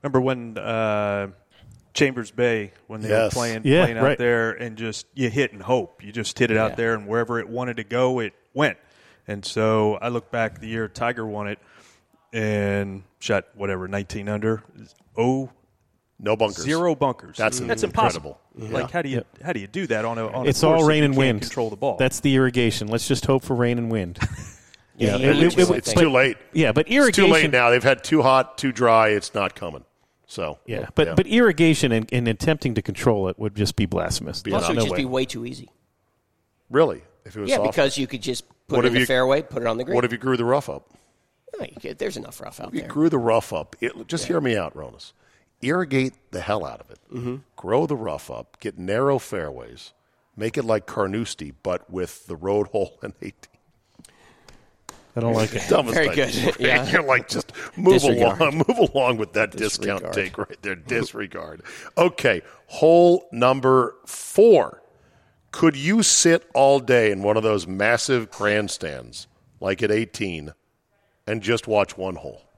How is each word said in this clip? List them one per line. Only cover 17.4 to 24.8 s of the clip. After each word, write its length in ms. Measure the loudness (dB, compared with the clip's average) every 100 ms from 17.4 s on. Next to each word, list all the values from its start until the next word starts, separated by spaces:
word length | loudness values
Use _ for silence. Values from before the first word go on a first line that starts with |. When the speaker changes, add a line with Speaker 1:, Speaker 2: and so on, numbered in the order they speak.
| -2 -2
Speaker 1:
That's 220 | -6 -4
Speaker 2:
incredible. 560 | -4 0 0 -2 -10 -18 _ -16
Speaker 1:
impossible. 160 | -8
Like, 120 | -6 -4
Speaker 2:
Yeah. 60 |
Speaker 1:
how 100 | -6
do 60 | -4
you, 60 | -6
Speaker 3:
Yep. 100 | -8 _
Speaker 1:
how 80 | -8
do 80 | -8
you 60 | -8
do 200 | -8 -4
that 160 | -4
on 120 | -4 -6
a, 80 | -6
on 180 | -4 -2
Speaker 3:
It's 160 | 2
Speaker 1:
a 40 | 4
course 120 | 4
Speaker 3:
all 40 |
Speaker 1:
if 40 | 4
Speaker 3:
rain 100 | 4
Speaker 1:
you 40 | 2
Speaker 3:
and 80 |
Speaker 1:
can't 40 | 4
Speaker 3:
wind. 220 | 2 0
Speaker 1:
control 260 | -4 -6 -6
the 80 | -4
ball? 200 | -4 0
Speaker 3:
That's 220 | 0 0
the 140 | 2
irrigation. 540 | 4 4 2 0 0 -4
Let's 180 | -4 -2
just 180 | -2 2
hope 160 | 0
for 100 | 0
rain 220 | 0 0 0
and 140 | -2
wind. 280 | -4 -4 -4 -6 -6 -14 -20 _ _